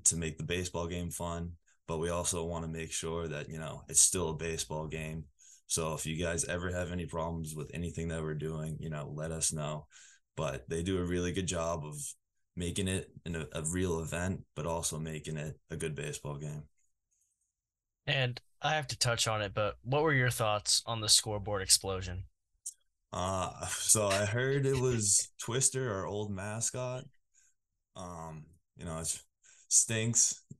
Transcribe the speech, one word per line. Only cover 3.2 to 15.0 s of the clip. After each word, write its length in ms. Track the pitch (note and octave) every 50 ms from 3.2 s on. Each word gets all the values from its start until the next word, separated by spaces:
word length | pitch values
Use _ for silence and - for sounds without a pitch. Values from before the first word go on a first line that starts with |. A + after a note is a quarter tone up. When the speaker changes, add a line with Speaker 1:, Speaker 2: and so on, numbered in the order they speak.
| E2+
Speaker 1:
that, 220 | D#2 D2 D2 D2+ -
you 100 | D#2+ D#2+
know, 240 | D#2+ D2 - - - -
it's 140 | D2+ -
still 260 | - - - F#2 F2 D#2+
a 60 | D#2+
baseball 500 | D2+ E2 E2+ E2 D#2 - - D#2+ D#2 D#2
game. 380 | D2+ D#2 D#2+ D#2+ D#2 D#2+ D#2+ D#2+ - _ _ - - - - _
So 280 | - - F2 D#2+ D#2+ D#2
if 100 | D2 -
you 160 | D#2+ D#2+ D2+
guys 220 | F2 E2+ E2+ E2 -
ever 260 | - F2+ F2 F2 F#2
have 220 | F2+ F2+ F2+ E2+
any 140 | F2 F2+ E2+
problems 500 | D#2 - E2 D#2 E2 E2+ E2 D#2+ D#2 D#2
with 140 | D2+ C#2+ - -
anything 340 | E2 F2 E2 D#2 E2 E2 E2
that 140 | E2 E2
we're 120 | D#2+ D#2 D#2
doing, 420 | D2+ D#2 D#2+ D#2+ D#2 D#2 D#2+ D#2 -
you 120 | C#2+ D#2+
know, 200 | D#2 D2+ D2 C#2+
let 200 | D2 D2+ D#2 E2
us 200 | D#2+ D#2+ D#2 -
know." 340 | E2 D#2 D2+ D2+ D2+ D2+ - - - - - - - - _ _ _
But 320 | - - C2+ C#2 C2+ - -
they 120 | E2 E2+
do 160 | E2+ F#2+ F#2+ F2+
a 60 | F2+
really 280 | F2 F2+ F2 F2 F2+
good 140 | E2 G2 F2+
job 380 | D#2 F2+ - E2 E2 F2 D#2+ D2+
of 140 | D#2 D2+ D3 C#3+ - - - _ _ _ _ _ _ _
making 320 | - F2 F2 E2+ - G2 F#2
it 220 | F#2+ F#2 - - - - -
in 80 | F2 E2
a, 120 | E2 D2+ -
a 100 | - E2
real 380 | D#2 D#2+ F2 F#2 F#2+ F2+ E2+ E2
event, 420 | E2 D2+ D#2+ E2+ F2+ F#2+ F#2+ - - - -
but 100 | - D2+
also 340 | E2 E2 E2 D#2+ - E2
making 380 | D#2